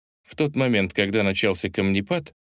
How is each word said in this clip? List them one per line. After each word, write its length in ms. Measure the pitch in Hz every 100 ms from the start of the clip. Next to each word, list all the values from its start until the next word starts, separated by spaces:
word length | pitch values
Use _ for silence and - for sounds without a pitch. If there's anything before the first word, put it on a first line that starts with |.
| _ _
в 120 | - -
тот 200 | 151 143
момент, 380 | 127 107 95
когда 300 | - 98 107
начался 460 | 98 95 107 92 98
камнепад, 640 | - 98 98 98 175 147 -